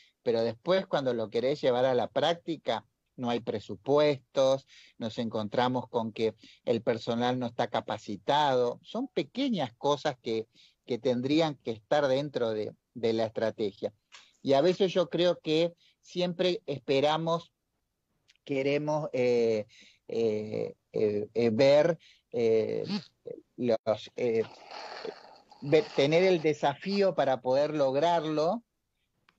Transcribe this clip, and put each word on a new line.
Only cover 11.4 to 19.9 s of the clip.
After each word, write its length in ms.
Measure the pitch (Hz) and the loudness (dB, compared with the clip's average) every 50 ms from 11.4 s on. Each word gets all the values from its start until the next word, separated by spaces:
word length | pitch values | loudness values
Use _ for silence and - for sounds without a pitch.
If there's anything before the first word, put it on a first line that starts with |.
| 165 156 135 | 2 0 -2
que 160 | - _ 120 | -6 _ -8
estar 380 | 113 107 - - 151 147 143 131 | -8 -8 -4 -2 0 2 2 2
dentro 420 | 131 139 147 143 - 127 117 113 | 0 0 -2 -4 -4 -2 -2 -2
de, 240 | 110 107 104 117 - _ _ _ - | -2 -2 -6 -6 -10 _ _ _ -8
de 180 | 117 120 117 | -2 -2 0
la 140 | 113 113 113 | 0 0 -2
estrategia. 680 | 110 - - 113 110 - - 110 98 - - - 101 - _ _ _ - - - _ _ _ | -2 -2 -2 -2 -2 -2 -2 -4 -4 -4 -6 -8 -8 -8 _ _ _ -20 -20 -20 _ _ _
Y 120 | - 131 135 | 0 2 4
a 60 | 139 | 4
veces 320 | 160 185 180 - 196 175 | 4 4 2 2 0 0
yo 160 | - 185 165 - | 2 0 0 0
creo 280 | - 165 175 175 170 - | 0 0 2 0 0 -2
que 340 | - 170 156 160 170 170 170 _ _ _ _ _ | -2 -2 0 2 0 0 -4 _ _ _ _ _
siempre 600 | _ - - 175 175 180 170 190 185 180 175 - - | _ -10 -6 -4 -4 -2 -2 0 0 0 0 -2 -4
esperamos, 840 | 139 143 - - - 135 135 143 147 156 160 165 165 170 165 - - _ _ _ _ _ _ _ _ _ _ _ _ _ _ _ _ _ _ _ | -8 -8 -6 -2 0 2 2 2 2 2 0 0 -2 -2 -2 -4 -10 _ _ _ _ _ _ _ _ _ _ _ _ _ _ _ _ _ _ _
queremos, 640 | - 143 135 135 139 143 147 151 151 151 151 147 - | -4 -2 0 0 0 0 0 0 -2 -2 -2 -4 -4
eh, 540 | - 131 123 123 120 120 117 113 110 107 104 - - - - - | -2 0 2 2 2 2 2 2 2 0 -2 -6 -12 -20 -20 -20